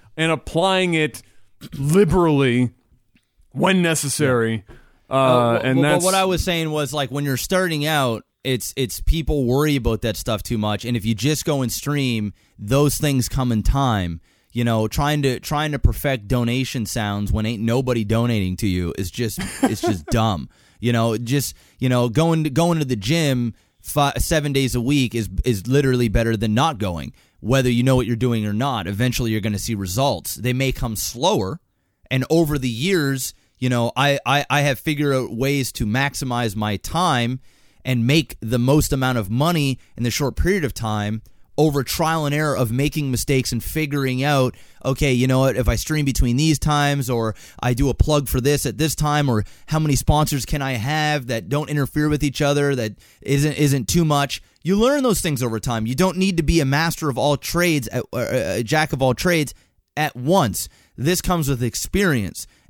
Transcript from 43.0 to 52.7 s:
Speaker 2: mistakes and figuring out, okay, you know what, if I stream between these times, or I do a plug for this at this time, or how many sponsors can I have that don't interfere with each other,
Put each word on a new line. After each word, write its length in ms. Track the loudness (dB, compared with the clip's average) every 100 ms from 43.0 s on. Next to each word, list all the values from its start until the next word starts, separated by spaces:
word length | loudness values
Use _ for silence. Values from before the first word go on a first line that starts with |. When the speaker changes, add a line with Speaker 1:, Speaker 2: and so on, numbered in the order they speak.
| -2
Speaker 2:
mistakes 420 | -2 0 0 0
and 100 | -4
figuring 600 | -4 -4 -4 -2 -2 0
out, 300 | 2 2 2 -2 -16 -8
okay, 300 | -4 0 2
you 140 | 2 2
know 140 | 4
what, 160 | 2 2
if 120 | 0
I 80 | 0
stream 300 | 0 -2 0
between 320 | 2 2 2
these 200 | 2 2
times, 520 | 2 2 2 0 -2
or 240 | -2 -2 -6 -12 -6
I 120 | -2
do 160 | 0 2
a 40 |
plug 340 | 2 4 2 2
for 120 | 0
this 240 | 2 0
at 140 | -2 -2
this 160 | -2
time, 340 | 0 0 2 2
or 160 | 0 -2 -8 -4
how 120 | -2
many 160 | 2
sponsors 520 | 2 2 2 2 -2 -4
can 160 | -4
I 100 | -4
have 540 | -4 -2 -2 0 -2 -4
that 240 | -6 -4
don't 180 | -4 -2
interfere 400 | -2 -2 0 0
with 160 | 0
each 160 | -2 0
other, 340 | 0 2 0